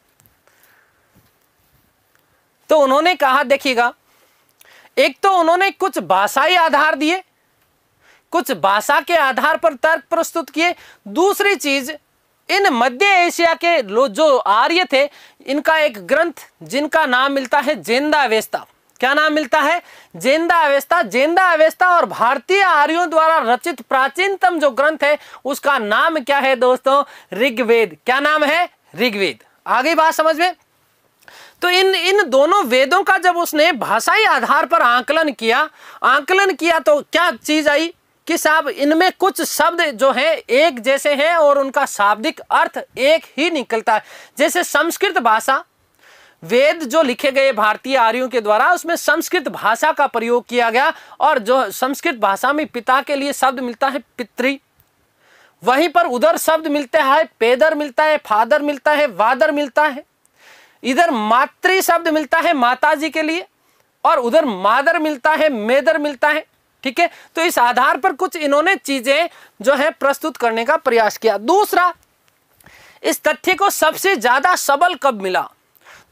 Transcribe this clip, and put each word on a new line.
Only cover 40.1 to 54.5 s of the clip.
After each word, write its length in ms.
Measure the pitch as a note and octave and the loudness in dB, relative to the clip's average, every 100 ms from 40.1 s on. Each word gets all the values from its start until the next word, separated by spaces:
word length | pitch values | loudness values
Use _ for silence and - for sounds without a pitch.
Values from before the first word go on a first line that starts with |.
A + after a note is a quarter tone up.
है 240 | A#3+ D#4 D4 | 2 -2 -2
एक 440 | - B3+ E4 B3 | -2 2 2 0
जैसे 360 | A3+ C#4 D4 C#4 | -2 0 0 0
हैं 200 | D#4 E4+ | 0 2
और 240 | D4 C#4 | 2 2
उनका 260 | C#4 C#4+ C#4 | 0 -2 -4
शाब्दिक 540 | - G3+ G#3+ D4 - | 0 0 0 -4 -8
अर्थ 400 | - - E4 C4 - F#3+ | -4 -2 0 -4 -12 -2
एक 280 | C4+ D#4+ - - | 2 2 -2 -4
ही 140 | E4+ | -4
निकलता 420 | D#4 A3+ A3+ G#3+ | -4 -4 -4 0
है। 100 | G#3+ - - - - | -2 -4 -20 -20 -2
जैसे 260 | D#4 F4+ | -2 0
संस्कृत 540 | - C#4+ E4 - G4+ F4 | -2 -2 -2 -2 -2 0
भाषा, 460 | A#3 A3 - C#4 - _ _ _ _ - _ _ | 0 0 0 -4 -4 _ _ _ _ -20 _ _
वेद 360 | E3 A#3+ C#4+ E4+ | -2 2 2 0
जो 220 | C4 D#4 | -2 0
लिखे 300 | C#4 B3 C#4 | 0 0 -2
गए 200 | C4+ C4+ | 2 0
भारतीय 460 | G#3+ G#3+ G#3+ B3+ C4+ | 2 0 0 -2 2
आर्यों 320 | A3+ A#3+ B3+ | 2 0 -2
के 120 | B3 | -2
द्वारा, 320 | G#3 G#3+ D4 | 0 2 2
उसमें 220 | F4 D#4+ E4+ | 0 -2 -4
संस्कृत 520 | - D#4 - F4 C4+ | -2 -2 -2 -4 -4
भाषा 440 | D#3+ F#3+ A#3 D4+ | -4 -2 0 0
का 160 | D4+ C#4 | 0 -2
प्रयोग 380 | A#3 A#3 A#3+ - | -2 -2 -2 -2
किया 220 | A#3+ A#3 | -2 0
गया 240 | A#3 D4+ - - - | 0 0 -4 -16 -2
और 200 | C#4+ C#4 | 0 0
जो 320 | G3+ C4 G#3+ | 0 0 0
संस्कृत 440 | - C4 C#4 E4+ A#3+ | -4 -6 -4 -4 -2
भाषा 380 | G3+ G3 B3+ | -2 0 -2
में 140 | D4 C#4+ | -2 -6
पिता 340 | A#3+ A3+ C4 | -6 0 0
के 140 | C#4 C#4 | 0 -4
लिए 180 | C#4+ | -4
शब्द 260 | C4+ C4 B3+ | -2 -2 -2
मिलता 280 | B3 A3+ C4+ | -8 -4 -4
है 120 | C4 - - | -4 -12 -14
पितृ, 360 | A3+ - B3+ | -12 -4 -4